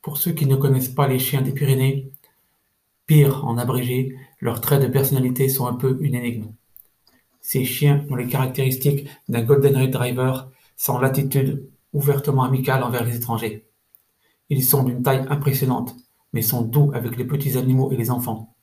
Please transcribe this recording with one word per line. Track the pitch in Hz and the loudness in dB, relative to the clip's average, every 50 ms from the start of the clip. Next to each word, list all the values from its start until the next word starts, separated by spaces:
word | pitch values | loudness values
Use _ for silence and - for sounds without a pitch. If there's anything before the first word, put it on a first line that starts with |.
Pour | - - - | -10 -8 -6
ceux | - - 180 - | -4 -4 -4 -2
qui | - 151 | 0 2
ne | 131 135 | 2 2
connaissent | 135 143 139 135 127 127 - | 2 4 2 2 2 0 -2
pas | - - 143 | 0 0 0
les | 135 127 | 2 2
chiens | 127 131 - 143 135 | 0 0 0 0 0
des | 131 - - | -2 -2 -2
Pyrénées, | - 147 131 135 131 131 135 135 139 135 - - _ _ _ _ _ _ _ _ _ _ _ _ _ _ _ _ _ _ | -2 0 2 2 4 4 2 2 0 -6 -8 -18 _ _ _ _ _ _ _ _ _ _ _ _ _ _ _ _ _ _
pire | - 156 151 143 139 - - - | 4 6 6 8 6 4 0 -4
en | 120 117 | -4 -2
abrégé, | 120 123 123 123 127 127 123 123 127 131 - - - - _ _ _ | -2 -2 -2 -2 -2 -2 0 -2 -2 -2 -4 -6 -12 -20 _ _ _
leurs | - 120 107 - | -6 -4 -4 -4
traits | - - 147 139 | 0 0 2 2
de | 135 | 2
personnalité | 120 131 135 135 127 139 127 127 123 123 131 135 | 2 2 0 2 2 2 2 0 0 0 0 0
sont | 131 131 135 123 | 0 0 0 -2
un | 123 123 | -2 -2
peu | 120 135 131 131 131 | -2 0 0 0 0
une | 156 131 120 | 0 -2 -2
énigme. | 123 120 120 113 107 104 107 110 _ _ _ _ - _ _ _ _ _ _ _ _ _ _ _ _ | -2 -4 -4 -6 -6 -10 -12 -14 _ _ _ _ -20 _ _ _ _ _ _ _ _ _ _ _ _
Ces | - - - 135 - | -10 -4 -2 -2 -2
chiens | 120 - - 147 147 143 143 - - | -2 -2 2 4 4 4 2 0 -4
ont | 131 | -6
les | 120 123 | -6 -4
caractéristiques | 127 - 127 131 127 - - 131 131 127 - - 143 139 139 - - - _ _ - | -4 -2 -2 -2 -2 -2 -2 -2 -2 -2 0 0 0 0 0 -4 -10 -18 _ _ -4
d'un | 120 117 113 | -4 -2 4
Golden | 113 143 139 135 139 135 | 4 4 6 6 4 4
Retriever | 131 131 127 131 117 120 123 123 127 131 127 127 127 - - _ _ _ _ _ | 4 2 0 0 -2 -2 -2 -2 0 0 -2 -2 -4 -8 -16 _ _ _ _ _
sans | - - - 123 123 | -8 -4 -4 -2 0
l'attitude | 131 139 147 151 127 - - 139 135 - - - - - _ _ _ _ - | 0 0 2 0 -2 0 0 0 0 0 -2 -6 -8 -14 _ _ _ _ -4
ouvertement | 143 135 143 139 139 - 156 135 135 127 | -2 0 2 0 0 0 0 0 2 2
amicale | 127 131 127 127 135 131 135 123 | 2 0 0 0 0 0 0 0
envers | 120 127 120 113 | -2 -2 -2 -2
les | 120 117 | -2 -4
étrangers. | 120 - - 113 110 117 107 104 110 _ _ _ _ _ _ _ _ _ _ _ _ _ _ _ _ _ _ | -6 -6 -4 -4 -4 -4 -6 -8 -10 _ _ _ _ _ _ _ _ _ _ _ _ _ _ _ _ _ _
Ils | 143 127 127 | -2 0 2
sont | - - 135 131 | 2 2 2 2
d'une | 127 120 131 123 | 0 0 0 0
taille | 135 131 131 - - | 0 0 0 0 -2
impressionnante, | 143 143 - 147 131 - 139 127 123 123 123 - - - _ _ _ _ _ _ - | -4 -2 0 -2 0 0 0 0 -2 -2 -4 -8 -10 -16 _ _ _ _ _ _ -6
mais | 117 | -4
sont | - - - - 120 | -2 -2 -2 -2 -2
doux | 113 113 147 147 147 139 | 0 4 4 4 4 2
avec | 127 120 - - | -2 -6 -6 -6
les | 123 131 | -6 -6
petits | 127 143 143 139 135 127 | -4 -4 -2 -2 -2 -2
animaux | 131 127 127 127 131 131 - 131 | 0 2 2 2 2 2 0 0
et | |
les | 113 113 117 | -2 0 -2
enfants. | 123 123 123 123 113 107 110 - _ _ | -2 -2 -2 -6 -6 -8 -10 -18 _ _